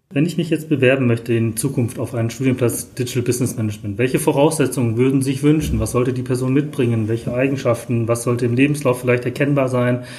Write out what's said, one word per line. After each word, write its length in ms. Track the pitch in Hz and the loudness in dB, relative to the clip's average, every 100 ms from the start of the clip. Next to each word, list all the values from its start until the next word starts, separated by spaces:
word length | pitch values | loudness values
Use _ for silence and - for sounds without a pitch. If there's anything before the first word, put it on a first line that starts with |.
| _ | _
Wenn 140 | 139 170 | -2 -2
ich 120 | 170 | -2
mich 120 | 160 | -2
jetzt 200 | 160 156 | -4 -2
bewerben 360 | 147 123 135 123 | 2 4 4 2
möchte 280 | 117 - | 0 0
in 240 | 113 113 110 | 0 0 -2
Zukunft 420 | 143 139 113 - | -4 -2 -2 -4
auf 140 | 117 120 | -6 -4
einen 140 | 113 | -4
Studienplatz 640 | - 131 127 131 - - | -2 -2 0 0 -2 -8
Digital 300 | - 123 127 | -6 -4 -2
Business 340 | 120 120 127 - | -2 0 -2 -2
Management, 400 | 110 101 104 101 | -4 -4 -8 -2
welche 220 | 127 151 | 0 2
Voraussetzungen 760 | - 147 151 156 135 - 120 110 | 0 4 4 4 0 2 0 2
würden 240 | 131 135 | 4 4
Sie 100 | 127 | 2
sich 100 | 135 | 2
wünschen? 360 | 143 156 151 113 | 4 2 2 -2
Was 120 | 110 | 0
sollte 220 | 123 127 | 0 0
die 80 | 123 | -2
Person 320 | 123 127 127 | -2 -2 2
mitbringen? 540 | 135 147 - 120 113 107 | 0 0 -2 0 0 0
Welche 260 | 117 - | -2 -2
Eigenschaften? 760 | 123 135 139 127 117 - 117 113 | 0 0 0 0 -2 -2 -2 0
Was 160 | 117 | -2
sollte 220 | - 120 123 | 0 0 0
im 100 | 120 | 2
Lebenslauf 460 | 139 147 131 123 | 2 2 0 0
vielleicht 240 | 127 123 123 | 0 0 -2
erkennbar 440 | 120 143 143 131 | -2 0 2 2
sein? 340 | 123 123 123 - | 0 0 0 -4